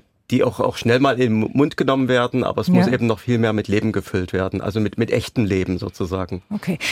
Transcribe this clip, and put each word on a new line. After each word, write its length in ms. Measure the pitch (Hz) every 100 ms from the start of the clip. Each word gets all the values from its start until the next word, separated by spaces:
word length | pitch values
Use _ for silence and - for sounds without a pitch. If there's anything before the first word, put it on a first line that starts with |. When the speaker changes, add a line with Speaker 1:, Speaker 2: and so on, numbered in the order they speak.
| - _ -
Speaker 1:
die 140 | 123
auch, 160 | - -
auch 160 | - -
schnell 240 | 113 123
mal 180 | 139 113
in 220 | 127 110
den 160 | 110 131
Mund 220 | 151 -
genommen 280 | 135 135 127
werden, 380 | 127 123 127
aber 160 | 98 98
es 80 | -
muss 160 | -
Speaker 2:
Ja. 80 | -
Speaker 1:
eben 140 | 123 117
noch 120 | 107
viel 200 | - 120
mehr 160 | 113
mit 120 | 107 107
Leben 260 | 104 110
gefüllt 420 | 98 - 98 92
werden, 260 | 92 95 95
also 180 | - 107
mit, 200 | 104 -
mit 120 | 117
echtem 360 | 123 - - 101
Leben 320 | 95 92 90
sozusagen. 640 | 101 - 92 95 90 90 -
Speaker 2:
Okay, 280 | 208 - 170 -